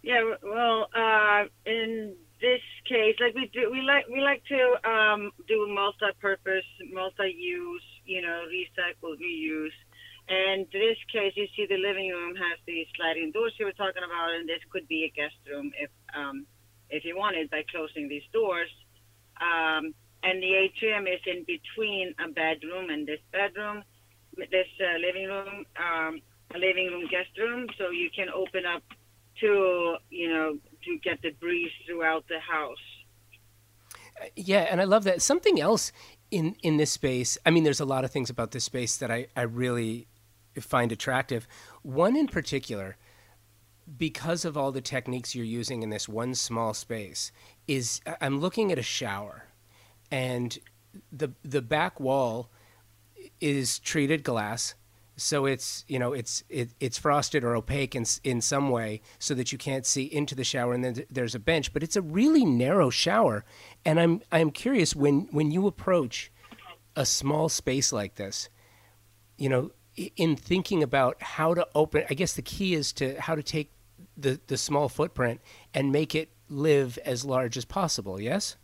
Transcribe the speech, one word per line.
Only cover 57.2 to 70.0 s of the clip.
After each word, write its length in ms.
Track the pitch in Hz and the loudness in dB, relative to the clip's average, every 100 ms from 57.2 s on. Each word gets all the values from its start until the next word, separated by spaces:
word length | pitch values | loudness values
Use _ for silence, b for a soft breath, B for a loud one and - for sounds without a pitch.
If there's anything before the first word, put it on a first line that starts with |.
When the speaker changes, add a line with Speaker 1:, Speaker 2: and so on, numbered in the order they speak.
| 139 151 | 4 0
Speaker 2:
or 120 | 120 117 | 2 0
opaque 400 | 107 139 131 131 | 0 -2 -2 -2
in 60 | |
s-, 180 | 113 - | -2 -2
in 180 | 139 120 | 0 0
some 280 | - 139 139 | 2 2 2
way 320 | 120 110 107 B B | 2 0 -6 B B
so 160 | - | -4
that 180 | 131 120 | -2 -2
you 60 | 139 | -4
can't 280 | - 135 123 | -2 -2 0
see 180 | - | 0
into 320 | 135 156 147 131 | 0 0 -2 -2
the 80 | |
shower, 300 | 123 139 123 | -2 0 0
and 100 | 123 | 0
then 100 | 127 120 | -2 -4
th-, 120 | - | -6
there's 260 | 127 117 117 | -4 -2 -2
a 40 | |
bench, 320 | 107 160 135 | 2 2 2
but 120 | 151 | -4
it's 120 | 160 208 | 0 -2
a 60 | |
really 420 | 170 165 269 320 | 0 4 8 8
narrow 460 | 220 120 127 190 143 | 8 6 6 6 6
shower. 560 | 120 - 208 196 104 - B B B - | 4 4 6 4 2 -6 B B B 2
And 140 | 156 | 6
I'm, 220 | 170 165 - | 6 4 2
I'm 200 | 165 160 | 4 4
curious, 440 | - 240 262 160 147 | 2 2 4 4 4
when, 320 | 143 143 - | 4 4 2
when 200 | 147 151 | 2 2
you 160 | 165 196 | 4 2
approach 640 | - - 180 127 - - B B B B B _ - | 0 2 2 2 -4 -10 B B B B B _ -2
a 100 | 131 | 0
small 440 | - 135 151 160 | 2 2 2 2
space 440 | - - 131 131 | 0 0 2 2
like 220 | 113 98 - | 0 -4 -6
this, 340 | 98 - - b b b b b _ _ _ - | -8 -8 -10 b b b b b _ _ _ -2
you 120 | 139 | 2
know, 220 | 127 139 - _ | 2 0 -8 _
i-, 140 | - | -10